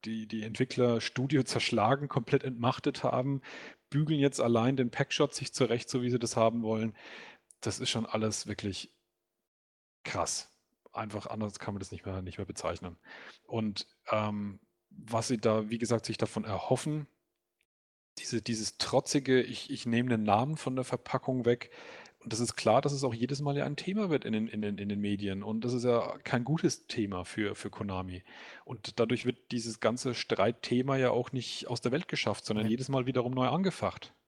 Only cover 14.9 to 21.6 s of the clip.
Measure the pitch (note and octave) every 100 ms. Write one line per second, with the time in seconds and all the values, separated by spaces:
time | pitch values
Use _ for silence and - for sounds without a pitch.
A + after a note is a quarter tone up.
14.9 | - A#2 A2+ A2+ A#2+ A2+ A2 G#2+ A2+ A2+
15.9 | A#2 - A2+ A2 - G#2+ F#2+ - - D#3
16.9 | D3+ D3 _ _ _ _ _ _ _ _
17.9 | _ _ - - A#2 G#2+ A2 G#2 - -
18.9 | C3 - D3 C3 C3 A#2 A2+ - - -
19.9 | A#2 B2+ A2+ G#2+ G2+ C3+ D#3 - C3 B2
20.9 | - - C3 - B2+ A#2 A#2+